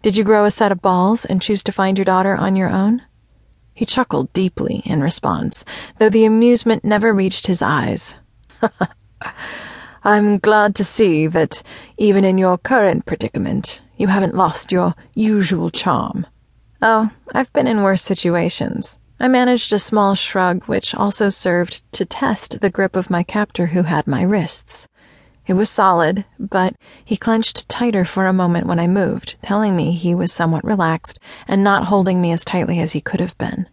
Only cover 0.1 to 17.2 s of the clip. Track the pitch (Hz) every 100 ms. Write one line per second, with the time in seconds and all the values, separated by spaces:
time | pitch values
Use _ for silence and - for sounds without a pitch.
0.1 | 202 208 214 208 - 208 185 196 180 185
1.1 | 226 - 185 - 202 - 196 190 190 190
2.1 | 185 190 190 196 190 185 190 202 240 -
3.1 | _ _ _ _ _ _ - 208 - 247
4.1 | 143 135 - 185 - - - - 156 143
5.1 | - - 85 - - - - - - 220
6.1 | 220 220 220 240 240 226 220 208 208 226
7.1 | 202 190 - - 180 104 143 120 - -
8.1 | - _ _ _ - 220 _ - - _
9.1 | _ - - - - - - - - 208
10.1 | 208 208 202 - 214 208 202 196 - 208
11.1 | 156 156 165 165 - - - - - 208
12.1 | 196 190 190 185 180 - 254 202 - -
13.1 | - - - 95 - - - _ - 202
14.1 | 196 185 - 175 - - 185 180 - -
15.1 | - 220 214 180 175 170 - - 131 -
16.1 | - - _ _ _ _ _ 220 220 220
17.1 | -